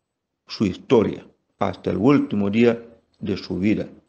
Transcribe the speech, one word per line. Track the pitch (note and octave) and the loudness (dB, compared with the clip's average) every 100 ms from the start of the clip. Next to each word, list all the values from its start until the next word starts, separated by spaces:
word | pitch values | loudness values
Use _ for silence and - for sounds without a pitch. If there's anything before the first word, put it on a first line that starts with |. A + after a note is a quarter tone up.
| _ _ _ _ - | _ _ _ _ -14
su | - G#2 | -2 -2
historia | - - B2 F#2+ - - _ _ - | -2 2 2 2 -4 -14 _ _ -6
hasta | G2+ - - | -6 -4 -4
el | F#2 | 0
último | A2+ C#3+ C#3+ G#2 G2+ | 4 4 2 -2 -2
día | G#2+ A#2 A2+ - - _ - | 2 2 2 -8 -20 _ -14
de | F2 F#2+ | -8 -8
su | - F2+ | -6 -4
vida. | G2+ F#2+ - - | -2 -2 -4 -14